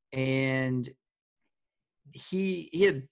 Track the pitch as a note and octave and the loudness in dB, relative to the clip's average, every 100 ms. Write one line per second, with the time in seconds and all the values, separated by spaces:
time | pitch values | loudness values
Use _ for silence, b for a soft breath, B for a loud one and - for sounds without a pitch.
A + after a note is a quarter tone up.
0 | - C3 C3 C3 C3+ C3 C3 B2+ A#2+ - | -10 -4 0 0 2 0 0 -2 -4 -12
1 | _ _ _ _ _ _ _ _ _ _ | _ _ _ _ _ _ _ _ _ _
2 | C#3+ C3+ - F#3 F#3+ F3+ D#3+ D#3+ G3 C#3 | -20 -18 -6 -2 -2 -2 -4 4 4 4
3 | C3 | -6